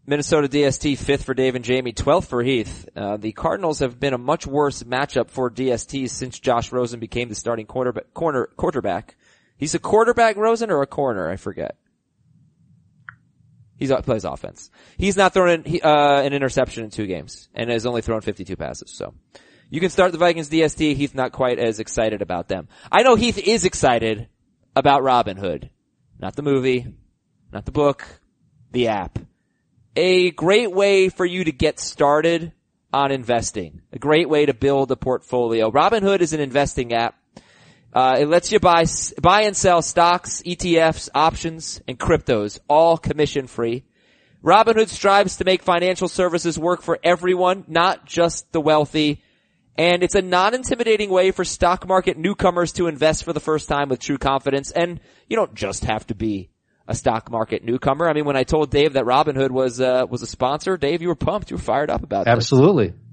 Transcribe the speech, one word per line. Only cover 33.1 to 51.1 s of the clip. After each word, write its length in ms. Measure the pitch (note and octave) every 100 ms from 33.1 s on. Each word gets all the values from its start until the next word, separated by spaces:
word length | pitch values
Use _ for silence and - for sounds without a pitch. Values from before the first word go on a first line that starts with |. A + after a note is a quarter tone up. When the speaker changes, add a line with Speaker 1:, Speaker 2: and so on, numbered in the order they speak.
Speaker 1:
investing. 720 | C3+ A#2 A#2+ - G#2 E2 D2 -
A 80 | -
great 300 | C#3+ D#3 D#3
way 160 | D3+ D3
to 80 |
build 360 | A#2+ C#3 C#3 C3
a 40 | B2+
portfolio. 760 | C3+ B2 - B2 A#2+ A2+ A2
Robinhood 520 | B2 F3+ A3+ G3 G3
is 100 | E3
an 80 | D3+
investing 540 | C#3 C3+ C#3 - A#2+
app. 220 | A#2 A#2 - _ - - _ _ _ _
Uh, 240 | - C3 C3
it 80 | D3
lets 240 | F3 -
you 80 | G#3
buy, 220 | F#3 E3+
s-, 320 | D#3+ - - -
buy 220 | D#3+ G3+
and 120 | G#3+ F#3+
sell 260 | F#3+ E3+
stocks, 600 | D#3+ - E3+ F3+ - -
E 120 | F3 F3
T 200 | F3+ E3
Fs, 320 | D#3+ D#3 - C#3
options, 680 | D#3+ - E3 D#3+ - - -
and 100 | B2
cryptos, 640 | - D#3 - A2+ G#2 - -
all 300 | D3+ E3 E3
commission 500 | - D3 D3 C#3+ C3
free. 380 | - A#2 B2 - _ _ _ _ _
Robinhood 460 | - G3 A3+ A3 A3
strives 480 | - G3 G3 F#3+ -
to 80 | F3+
make 180 | F#3
financial 460 | - E3+ F3+ F3+ F3+
services 500 | - F3+ E3+ E3+ D#3+
work 220 | E3+ F3
for 180 | - E3
everyone, 600 | E3+ F3 F3+ F3+ F3+ G3 D#3+
not 360 | D#3+ F3+ - -
just 460 | E3+ E3+ - -
the 80 | E3
wealthy. 640 | D3+ D#3 D3 D#3 D3+ C#3+ _ _ _ _ _ -
And 260 | E3+ F3
it's 120 | F3+ G3+
a 60 |
non-intimidating 880 | F#3 F3+ G3 B3+ B3+ A#3+ A3+ G#3+
way 220 | G#3